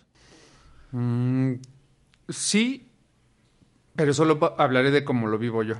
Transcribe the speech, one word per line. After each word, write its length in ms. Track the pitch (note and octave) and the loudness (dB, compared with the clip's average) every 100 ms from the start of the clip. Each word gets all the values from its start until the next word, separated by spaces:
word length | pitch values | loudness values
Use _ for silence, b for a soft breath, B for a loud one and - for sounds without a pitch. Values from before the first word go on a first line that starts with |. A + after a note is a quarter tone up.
| _ b b b b b b b - | _ b b b b b b b -12
Mm, 600 | B2 A#2+ A#2+ B2 C3 C3 B2+ - _ _ _ _ _ - | -6 -2 -2 0 0 -2 -4 -12 _ _ _ _ _ -14
sí, 580 | - - G#3 A#3+ C4+ - _ _ _ _ _ _ _ _ _ _ - | -8 0 0 0 -4 -14 _ _ _ _ _ _ _ _ _ _ -2
pero 160 | D3 | 0
solo 240 | C#3 D#3+ D3+ | 2 2 2
pa-, 160 | E3 - | 0 2
hablaré 320 | C#3+ B2+ C3+ | 2 4 4
de 140 | C#3+ | 2
cómo 220 | C#3 B2 A2 | 2 -2 0
lo 120 | G#2+ | -2
vivo 240 | A#2+ A2+ | -2 -2
yo. 140 | A2 | -4